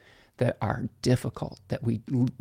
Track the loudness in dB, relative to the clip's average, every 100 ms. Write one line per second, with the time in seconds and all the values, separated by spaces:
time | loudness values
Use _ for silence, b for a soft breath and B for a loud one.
0 | b b b b 0 2 0 0 -4 -2
1 | 2 2 2 -6 -8 -10 -6 -4 0 -2
2 | 0 0 0 -2